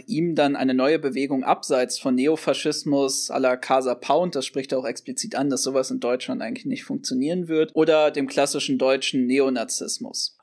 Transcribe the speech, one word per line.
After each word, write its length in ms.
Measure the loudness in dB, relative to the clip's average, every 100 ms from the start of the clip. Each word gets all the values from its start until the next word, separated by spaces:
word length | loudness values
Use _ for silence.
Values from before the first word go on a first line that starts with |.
| -4
ihm 300 | -2 0 2
dann 200 | 2 2
eine 200 | 0 2
neue 240 | 2 2
Bewegung 440 | 0 -2 -2 -2
abseits 540 | 0 -2 2 0 0 -2
von 160 | 0
Neofaschismus 1200 | 2 2 2 0 -2 -2 -2 0 2 2 0 -4
à 80 | 0
la 180 | 0 0
Casa 380 | 2 2 2 -4
Pound, 400 | 0 2 2 -2
das 100 | -4
spricht 260 | -6 -2
er 80 | -2
auch 60 | -2
explizit 500 | -8 -8 -8 -6 -2
an, 140 | 0
dass 140 | 0
sowas 260 | 0 0 -2
in 100 | -2
Deutschland 440 | -2 -2 -2 -6
eigentlich 220 | -6 -8 -6
nicht 180 | -8
funktionieren 640 | -6 -6 -4 -2 0 -2 0
wird, 240 | 0 2
oder 380 | 2 4 6 4
dem 160 | 2 -2
klassischen 500 | 2 2 0 -2 2
deutschen 480 | 2 2 0 0 2
Neonazismus. 1120 | 4 2 0 -4 -6 -6 -8 -8 -6 -8 -10